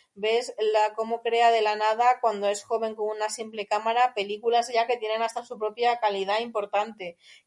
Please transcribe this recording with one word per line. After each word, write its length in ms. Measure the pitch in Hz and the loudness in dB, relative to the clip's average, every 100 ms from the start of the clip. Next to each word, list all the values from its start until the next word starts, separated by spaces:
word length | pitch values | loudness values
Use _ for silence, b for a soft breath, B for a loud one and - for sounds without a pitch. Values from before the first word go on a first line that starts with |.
| b | b
ves 400 | - 214 226 254 - | -6 0 0 -2 -4
la, 340 | 214 214 214 214 | 0 2 2 0
cómo 260 | 226 233 | -4 -4
crea 300 | 233 233 233 | 0 4 6
de 100 | 233 | 6
la 140 | 214 214 | 2 2
nada 440 | 214 220 240 254 | 0 4 4 4
cuando 260 | 233 202 202 | 2 0 0
es 140 | 208 | -2
joven 300 | - 226 220 220 | -2 -4 -4 -4
con 120 | 214 | -6
una 220 | 214 214 | -4 -6
simple 360 | 220 220 220 202 | -6 -10 -8 -4
cámara, 480 | 208 220 233 247 226 | -2 0 2 2 0
películas 560 | 202 208 233 233 240 | -4 -4 0 2 2
ya 140 | 233 233 | 0 0
que 120 | 240 | 0
tienen 260 | 214 220 | -2 -2
hasta 200 | 226 233 | -2 -6
su 140 | 233 220 | -10 -6
propia 420 | 214 214 240 233 | -6 0 0 2
calidad 400 | 220 202 190 214 | 0 0 -2 -2
importante. 800 | 240 226 202 202 220 208 180 175 B B | -2 -6 -2 -2 -2 -6 -14 -14 B B